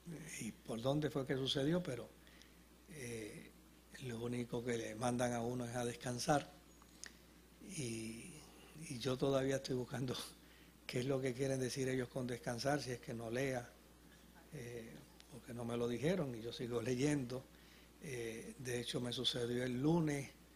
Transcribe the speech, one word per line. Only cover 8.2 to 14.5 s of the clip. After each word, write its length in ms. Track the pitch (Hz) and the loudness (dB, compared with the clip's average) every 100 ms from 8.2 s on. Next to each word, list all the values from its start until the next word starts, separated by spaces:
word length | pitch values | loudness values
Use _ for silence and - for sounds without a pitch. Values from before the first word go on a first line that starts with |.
| 180 160 - - - - 160 | -12 -14 -16 -18 -18 -14 -8
y 100 | 127 | -2
yo 180 | 127 127 | 0 2
todavía 380 | 139 135 135 135 | 4 4 4 2
estoy 180 | - | 0
buscando 420 | 131 120 131 127 120 - - - - - - - | 0 0 -2 -2 -2 -6 -12 -20 -20 -20 -16 -4
qué 140 | 131 | 0
es 60 | 127 | 2
lo 140 | 135 | 2
que 140 | 135 | 2
quieren 240 | 120 135 135 | 2 2 4
decir 300 | 127 139 131 | 2 2 2
ellos 200 | 131 120 | 2 0
con 160 | 135 | -2
descansar, 560 | 123 120 - 120 127 143 | -2 -2 -2 0 2 2
si 120 | 123 | 0
es 80 | 120 | -6
que 120 | - | -6
no 160 | 117 117 | -6 -2
lea, 400 | 120 139 127 117 - - - - - - - - | 0 2 0 -4 -12 -20 -20 -20 -20 -20 -20 -14